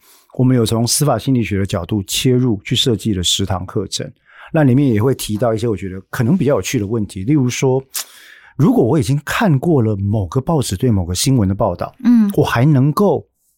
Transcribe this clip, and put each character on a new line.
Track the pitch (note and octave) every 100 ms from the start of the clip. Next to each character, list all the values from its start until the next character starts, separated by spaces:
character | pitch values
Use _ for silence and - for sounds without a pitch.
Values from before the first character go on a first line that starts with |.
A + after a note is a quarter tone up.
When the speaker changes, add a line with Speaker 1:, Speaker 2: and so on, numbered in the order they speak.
| _ _ _ -
Speaker 1:
我 |
们 | B2+ B2+
有 |
从 | G#2+ A2+ A#2+
司 | -
法 | D3 A2+
心 | C#3
理 | B2
学 | G2+ G2
的 | G2
角 | G2
度 | E2+ G#2+
切 | F#2+ - C3
入， | B2 B2+ G2
去 | - B2+
设 | C#3 G#2+
计 | A2+ F#2
了 |
十 | F2 -
堂 | G2 F#2 F#2
课 | A2 F#2+
程。 | - - - _ - -
那 | D#3
里 | C#3 B2+
面 | C#3+
也 | G#2
会 | C3 B2
提 | - G#2
到 | A#2+
一 | A2
些 | A#2+
我 | G2
觉 | F#2+
得 | F#2 -
可 | -
能 | A#2 F#3
比 | A2+
较 |
有 | G#2+
趣 | - B2
的 | G2
问 | A2+ G2+
题， | F#2
例 | G2+
如 | D3+ B2
说， | - C3 C3 - - - - - - - -
如 | F3
果 | A#3+ A#2
我 | D3+
已 |
经 | A2 C#3+ -
看 | - G#3+ C3
过 | F3 C#3+
了 | A2 G2+
某 | G2+ A2 E2+
个 | C3
报 | D3+ D#3+
纸 | - F#2
对 | B2+
某 | G2
个 | E2+ F2+
新 | C3+ B2
闻 | F#2
的 | G2+
报 | G#2+ F2
道， | - -
Speaker 2:
嗯。 | A#3+ A#3+ G3+ F#3+
Speaker 1:
我 |
还 | C#3 A#2
能 | C#3+ C3+ C#3+
够 | D3 G3+ C3 - _ _